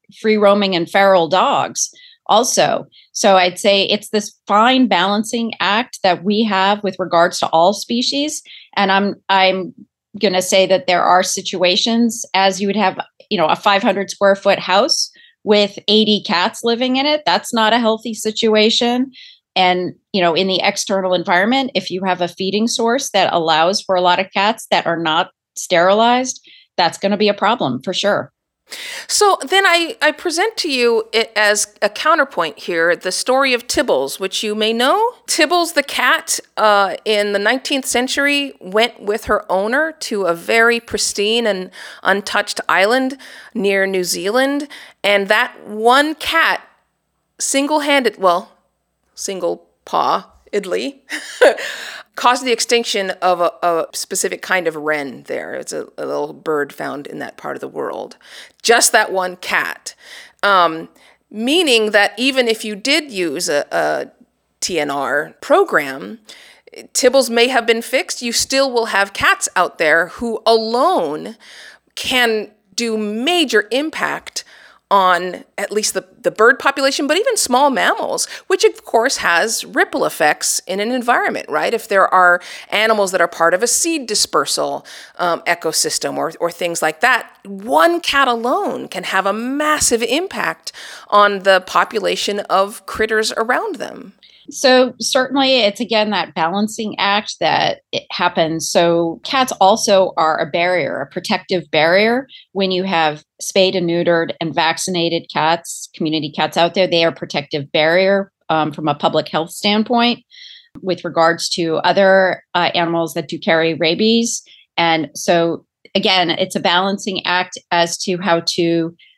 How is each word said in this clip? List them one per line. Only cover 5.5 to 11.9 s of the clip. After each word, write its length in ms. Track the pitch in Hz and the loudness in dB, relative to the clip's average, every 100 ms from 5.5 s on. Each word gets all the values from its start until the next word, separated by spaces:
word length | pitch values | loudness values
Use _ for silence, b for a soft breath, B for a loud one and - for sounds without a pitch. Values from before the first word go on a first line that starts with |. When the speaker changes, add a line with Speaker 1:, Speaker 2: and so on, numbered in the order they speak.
| - | -4
Speaker 1:
act 400 | 180 214 247 - | 0 0 -2 -2
that 180 | 185 170 | 0 0
we 220 | 180 208 | 0 0
have 400 | 226 190 190 208 | 0 2 2 0
with 160 | 196 190 | -2 -6
regards 400 | 180 170 180 - | 0 2 2 0
to 80 | - | 0
all 240 | 160 180 | 2 2
species. 720 | 214 - 240 - 277 302 294 B B B - | 2 -4 -4 -2 -2 -4 -6 B B B -2
And 160 | 196 | 0
I'm, 240 | 196 202 - - | 2 0 -4 -2
I'm 460 | 190 190 190 175 - - _ _ 202 | 2 2 0 -6 -14 -20 _ _ -4
gonna 220 | 208 180 | 0 0
say 240 | 180 190 185 | 2 2 4
that 200 | 185 185 | 2 2
there 160 | 175 | 2
are 220 | - 180 | 4 2
situations, 1000 | 190 - - 185 180 180 233 | 2 -4 -6 -2 0 2 2